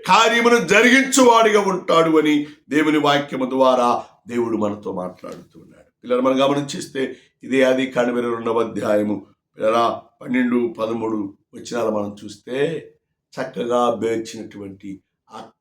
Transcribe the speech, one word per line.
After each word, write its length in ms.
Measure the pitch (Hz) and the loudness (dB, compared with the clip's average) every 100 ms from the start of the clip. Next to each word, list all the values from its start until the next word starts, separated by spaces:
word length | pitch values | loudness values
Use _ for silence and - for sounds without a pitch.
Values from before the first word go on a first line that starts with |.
| 156 | 4
కార్యమును 600 | 196 226 233 233 233 170 | 4 4 4 4 2 4
జరిగించువాడిగా 920 | 202 240 262 262 262 247 226 220 208 | 4 6 4 4 4 6 6 6 4
ఉంటాడు 580 | 190 185 - 165 165 156 | 2 -4 0 2 4 2
అని 280 | 151 147 147 - _ | 2 0 -2 -12 _
దేవుని 280 | 143 151 151 | 0 2 2
వాక్యము 520 | 143 143 143 131 127 | 2 0 -2 -6 -4
ద్వారా 540 | 131 131 123 120 113 - _ - | 2 2 4 2 -2 -6 _ -8
దేవుడు 300 | 120 117 110 | -4 -2 -2
మనతో 360 | 104 104 95 | -4 -6 -10
మాట్లాడుతున్నాడు. 1000 | 92 90 - 87 85 - - - _ _ _ | -10 -10 -12 -18 -18 -20 -20 -20 _ _ _
పిల్లలు, 180 | 117 123 | -4 0
మనం 220 | 131 131 | 0 2
గమనించిస్తే, 720 | 139 143 143 - - 135 131 - _ _ | 2 0 -4 -10 -10 -6 -6 -8 _ _
ఇదే 200 | - 131 | -2 2
ఆది 240 | 127 131 135 | 2 2 -2
కాండం 320 | 127 123 120 | -2 -2 -2
ఇరవై 160 | 120 117 | -4 -4
రెండవ 260 | 113 113 | -4 -2
అధ్యాయము, 640 | 110 98 113 104 104 101 - _ _ - | -2 -4 -2 0 0 -6 -10 _ _ -6
పిల్లరా, 440 | 107 117 117 - - _ | -2 0 0 -2 -12 _
పన్నెండు, 520 | 101 123 123 123 113 - | -4 -2 0 0 -2 -4
పదమూడు 580 | 110 113 110 107 98 - _ | -6 -4 -4 -6 -8 -12 _
వచనాలు 360 | 120 - 120 110 | -20 -10 -6 -4
మనం 260 | 104 101 98 | -4 -6 -10
చూస్తే, 680 | 107 - - 127 151 151 - _ _ _ _ | -16 -18 -10 -4 -4 -6 -12 _ _ _ _
చక్కగా 600 | - - - 120 120 120 110 | -12 -10 -8 -2 0 0 0
పేర్చినటువంటి 1040 | 113 113 110 110 107 104 98 95 101 95 _ _ _ | -2 -4 -6 -12 -16 -16 -16 -16 -16 -16 _ _ _
ఆ 120 | 110 - _ | -20 -20 _